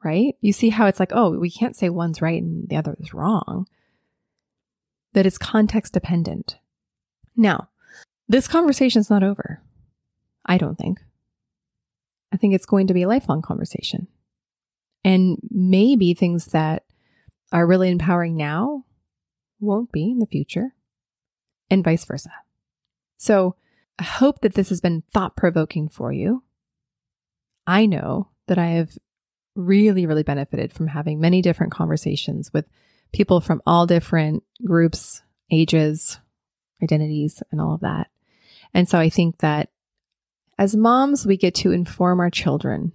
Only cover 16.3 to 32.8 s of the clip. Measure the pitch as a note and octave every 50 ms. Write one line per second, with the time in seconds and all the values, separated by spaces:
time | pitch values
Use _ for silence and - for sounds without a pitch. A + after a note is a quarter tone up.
16.3 | F3 E3+ - - - D#3+ D#3 D#3 D#3+ - - _ _ _ _ _ _ _ _ _
17.3 | _ _ _ _ - E3+ E3+ E3+ F#3 F#3 F#3 F3+ F3+ F3 D#3 E3+ F3+ F3 E3+ E3+
18.3 | E3 D#3+ D3+ D3 D3+ E3 G#3+ C#4 D4+ C#4 B3+ _ _ _ _ _ _ _ _ _
19.3 | _ _ _ _ _ _ G#3 G#3 G3 G#3+ A#3+ - - D#3 D#3 G#3+ B3+ B3 A3 -
20.3 | - D3 D3 - - F3 A3+ C4 - _ _ _ _ _ _ _ _ _ _ _
21.3 | _ _ _ _ _ _ _ - F#3+ F#3+ F3 E3+ E3 D#3+ - - - C#3+ - -
22.3 | - - - _ _ _ _ _ _ _ _ _ _ _ _ _ _ - - -
23.3 | G#3+ G3 F#3 F3+ F#3 _ _ _ _ _ _ _ _ - F3 - - - B3+ C#4+
24.3 | C#4+ - - G#3 - G#3 G3 - F#3 F3 - F3 E3+ E3 - _ - G#3 F#3+ -
25.3 | - - - F3+ E3+ E3+ D#3 D3+ - E3 D3+ D#3 - - B2 B2 C#3 C#3 - F3
26.3 | A#3 B3+ - _ _ _ _ _ _ _ _ _ _ _ _ _ _ _ _ _
27.3 | _ _ _ _ _ _ _ F3 F3+ G3+ A3 G#3+ F3+ - - - - - G3+ -
28.3 | _ _ _ - F#3+ F3 E3+ E3+ E3 E3 E3 D#3+ - - - _ _ _ _ _
29.3 | _ _ _ _ _ G3+ F3+ F3 G3 G3+ G#3 G#3+ G3+ F#3 F3+ D#3+ D#3 D#3 D3+ -
30.3 | D3 C#3+ C#3 - - A#2+ A#2 - - - D#3+ D#3+ C#3 D3 D3+ E3 D3+ D3+ D#3+ E3+
31.3 | F3+ F#3 F3+ F3+ E3 - E3+ E3+ - - E3 E3 D#3+ D#3 - D#3 D3 C#3+ - -
32.3 | C#3+ D3 D3 - - D3+ D3+ - _ _